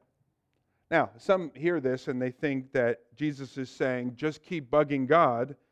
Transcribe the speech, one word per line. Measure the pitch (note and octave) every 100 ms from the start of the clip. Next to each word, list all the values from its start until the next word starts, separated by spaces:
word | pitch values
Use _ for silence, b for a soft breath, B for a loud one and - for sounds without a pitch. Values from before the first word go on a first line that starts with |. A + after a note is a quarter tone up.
| _ _ _ _ _ _ _ _ _
Now, | D#3+ A2 A#2
some | - F#3 D#3+ B2
hear | E3+ E3+
this | C3 B2+ -
and | B2+
they | B2+
think | - D3+ C3+ B2+
that | C3 A#2+ A2+ _ -
Jesus | D3+ C3+ C3 C#3
is | B2+
saying, | - C#3 B2+ B2 A#2+
"Just | D#3 D3
keep | _ F3 A#2+
bugging | D3 D3 C#3+ B2+
God | D#3+ D3 A#2 C3 C#3+ _